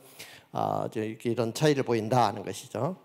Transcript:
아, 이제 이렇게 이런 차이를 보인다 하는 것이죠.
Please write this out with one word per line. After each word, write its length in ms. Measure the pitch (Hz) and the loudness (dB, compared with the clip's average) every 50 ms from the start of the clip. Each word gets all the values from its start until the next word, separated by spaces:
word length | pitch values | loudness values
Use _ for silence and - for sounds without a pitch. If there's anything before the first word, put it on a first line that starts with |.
| - - - - - - - - - _ | -16 -20 -20 -20 -20 -18 -20 -20 -18 _
아, 360 | - - - - 104 104 73 - | -4 -2 0 0 0 -2 -2 -4
이제 160 | - 110 107 | -4 -4 -6
이렇게 240 | 110 110 - - 123 | -6 -6 -4 -2 -2
이런 240 | 113 120 117 113 113 | 0 0 0 -2 0
차이를 300 | - 156 156 147 135 120 | 2 4 4 4 4 2
보인다 420 | 104 120 113 104 110 127 127 117 101 | 2 0 0 2 2 4 4 4 4
하는 160 | 107 107 92 | 2 -2 -6
것이죠. 540 | 90 98 - - 131 - 104 127 165 190 - | -8 -8 -10 -10 -8 -6 -4 -4 -4 -4 -6